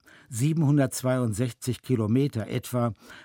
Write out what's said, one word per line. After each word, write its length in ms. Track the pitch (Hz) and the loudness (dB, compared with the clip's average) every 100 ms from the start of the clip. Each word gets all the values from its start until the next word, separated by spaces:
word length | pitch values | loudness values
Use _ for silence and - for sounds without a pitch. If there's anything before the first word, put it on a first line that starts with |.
| _ - - | _ -20 -10
siebenhundertzweiundsechzig 1500 | 113 143 165 139 147 131 - 127 127 120 101 127 - - 113 | -2 0 2 4 4 2 0 -2 0 0 -2 -4 -4 -6 -6
Kilometer 640 | - 123 107 123 143 113 101 | -2 0 2 2 0 -2 -6
etwa 460 | 117 - 123 120 - - - | -6 -4 -2 -2 -4 -14 -20